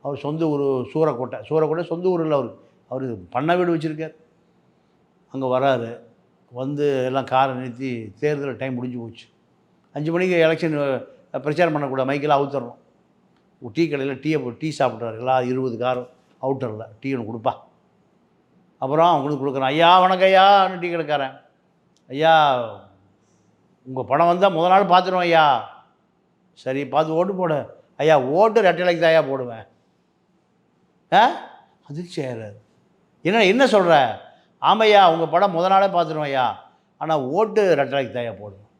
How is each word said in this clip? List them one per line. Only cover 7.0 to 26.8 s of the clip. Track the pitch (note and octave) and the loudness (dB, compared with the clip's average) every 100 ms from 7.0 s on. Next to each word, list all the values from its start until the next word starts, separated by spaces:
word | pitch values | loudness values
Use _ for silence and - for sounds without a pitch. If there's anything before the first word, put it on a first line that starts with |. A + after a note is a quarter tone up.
எல்லாம் | B2+ C3 | -2 -4
காரை | B2 C3 C3+ | -2 0 0
நிறுத்தி, | B2 B2+ A#2 C3+ A#2+ G#2+ - | -2 -10 -10 -8 -8 -12 -6
தேர்தல் | D3 D3 C#3 A2+ | -4 -4 -8 -8
டைம் | C3 | -8
முடிஞ்சு | B2 B2+ B2 | -8 -8 -10
போச்சு, | A#2 A#2 - _ _ _ _ _ _ | -14 -18 -20 _ _ _ _ _ _
அஞ்சு | C#3+ D3+ | -8 -6
மணிக்கு | E3+ F#3 | -2 0
எலெக்ஷன், | E3+ D#3+ D#3+ E3+ D3 C#3+ B2+ - _ _ | 4 4 2 -2 -2 -2 -4 -8 _ _
அஹ், | C3+ | -8
பிரச்சாரம் | C#3+ D3+ E3+ | -4 0 0
பண்ணக்கூடாது, | D3+ C#3 C3 C3 | 0 -4 -2 -2
மைக்கெல்லாம் | C#3+ D3 C#3 | -2 0 0
அவுத்தரணும். | C#3 C#3 A#2+ - _ _ _ _ _ _ _ _ | 0 -6 -10 -18 _ _ _ _ _ _ _ _
ஒரு | B2 | -10
டீ | G#2+ E3 | -4 -2
கடையில | C#3+ C3+ | -2 -6
டீயை | C3 D3+ D#3 | -6 -4 -4
போ-, | B2+ A#2 | -6 -8
டீ | D#3 D3 | -10 -2
சாப்பிட்றாரு, | C3 A2+ A#2 A2 | -4 -2 -10 -6
எல்லாம் | B2+ C3 B2 | -2 0 0
இருபது | B2+ C3 A2+ | -4 -4 -4
காரும் | B2 B2 B2 _ _ _ | -4 -4 -8 _ _ _
அவுட்டரில், | C3 C#3 B2 G#2+ A2+ - | -6 -6 -8 -10 -16 -12
"டீ | C3+ | -8
ஒன்று | C3 G#2+ | -8 -8
கொடுப்பா." | A#2 B2 - _ _ _ _ _ _ _ _ _ _ _ _ | -6 -6 -8 _ _ _ _ _ _ _ _ _ _ _ _
அப்புறம் | C3+ D3+ E3+ | -4 2 2
அவங்களுக்கு | D#3 C#3 C#3+ C#3 | 2 -2 -4 -4
கொடுக்குறான். | C3+ | -4
"ஐயா, | C3+ D3+ E3+ F#3 | -2 2 6 6
வணக்கம் | F#3 F#3 F#3+ | 4 2 4
ஐயான்னு" | F#3+ G3 G3+ F#3 F#3 | 6 6 6 4 -2
டீ | F3 | -6
கடைக்காரன், | E3+ D3 D3 C3+ C3 _ _ _ _ _ _ _ | -6 -4 -4 -4 -10 _ _ _ _ _ _ _
"ஐயா, | C3+ D#3+ D#3+ D3 B2+ A2+ G2+ - _ _ _ _ _ _ _ _ _ | 0 4 4 4 2 -4 -12 -20 _ _ _ _ _ _ _ _ _
உங்க | B2+ C3 | -12 -10
படம் | A2 C#3+ E3+ | -2 2 2
வந்தா | F3+ G3 | 4 2
முத | D#3+ F3 | 2 4
நாள் | F#3+ | 4
பார்த்துருவோம் | F#3+ F3+ F3+ F#3 | 6 4 4 -2
ஐயா." | F3 E3 D3+ A#2+ G2+ - _ _ _ _ _ _ _ | 2 4 4 2 -4 -18 _ _ _ _ _ _ _
"சரி, | _ C3 C3+ | _ -8 -6